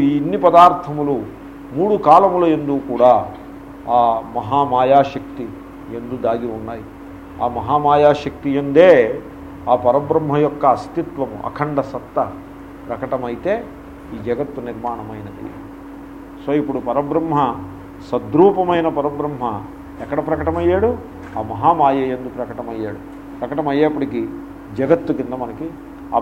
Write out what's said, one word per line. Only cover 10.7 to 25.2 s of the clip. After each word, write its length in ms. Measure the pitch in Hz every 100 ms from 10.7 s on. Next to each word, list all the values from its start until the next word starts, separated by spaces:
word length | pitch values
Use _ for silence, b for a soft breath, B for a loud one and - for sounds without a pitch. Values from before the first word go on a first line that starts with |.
| 120
అస్తిత్వము, 640 | - - 160 - 127 107 117
అఖండ 280 | - 147 143 131
సత్త 260 | 123 - - 110 92 - - - - -
ప్రకటమైతే 640 | 117 131 135 120 117 175 220 233 - - - -
ఈ 40 | 113 107
జగత్తు 320 | 120 143 143 120
నిర్మాణమైనది. 800 | 110 117 117 110 107 101 - 110 - - - - - - - - -
So, 60 | - 147
ఇప్పుడు 180 | 143 127 120
పరబ్రహ్మ, 460 | 123 143 156 165 147 131 92 - - - - -
సద్రూపమైన 760 | 123 110 143 196 185 180 175 165 147
పరబ్రహ్మ 460 | 143 143 156 139 120 104 - - - -
ఎక్కడ 160 | 117 143 156
ప్రకటమయ్యాడు? 600 | 156 151 165 170 185 220 247 - - - 113
ఆ 20 | 107
మహామాయ 460 | 107 139 170 139 139 131
యందు 180 | 127 127 117
ప్రకటమయ్యాడు. 640 | 117 113 117 113 107 107 - - - -
ప్రకటమయ్యేప్పటికీ 800 | 123 143 151 139 151 151 127 117 113 - - - - 104
జగత్తు 320 | 135 165 165
కింద 140 | 139